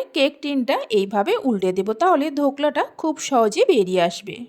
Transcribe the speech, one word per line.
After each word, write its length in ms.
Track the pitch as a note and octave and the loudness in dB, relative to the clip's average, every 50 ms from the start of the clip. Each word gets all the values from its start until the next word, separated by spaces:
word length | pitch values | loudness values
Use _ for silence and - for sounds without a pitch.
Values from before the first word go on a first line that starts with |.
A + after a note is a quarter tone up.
| C5 - | -2 -2
কেক 200 | - D#4+ C4+ D4 D4 - | 0 0 0 0 0 -4
টিনটা 360 | - C#4+ C#4+ C4+ A#3 C4+ D#4+ C5 C#5 - | -6 -4 -2 -2 0 0 -2 -2 -2 0
এইভাবে 420 | - G3+ G3 G3 A3 G3+ G#3 F#4 A#4+ A4+ - | 0 0 0 0 0 0 0 0 -2 0 0
উল্টে 260 | B3+ A3 F#3 F#3+ F#3 | 0 0 0 0 0
দেব, 160 | F3+ G3 F#3+ G#3+ | 0 0 -2 -2
তাহলে 340 | A3 - E4+ F#4 E4+ C#4 D4 D#4+ | -2 0 2 2 2 2 0 -2
ধোকলাটা 520 | C#4 D4 C#4+ C4+ C#4+ C#4+ D4 D4 C#4+ D4 - - - - | -2 0 0 0 0 0 -2 -2 0 -2 -4 -4 -6 -4
খুব 160 | - D#4 D#4 - | -4 -4 -4 -4
সহজে 420 | - - C#4 A#3 A3+ G#3 G#3 F4+ C5+ - | -4 0 2 2 2 2 2 2 4 4
বেরিয়ে 340 | D#4+ A3 F#3 F3+ F#3 F3+ | 4 4 2 2 2 2
আসবে। 320 | E3+ F3+ - - G3+ F#3+ - - A#3+ | 2 0 -2 -6 -12 -14 -14 -14 -16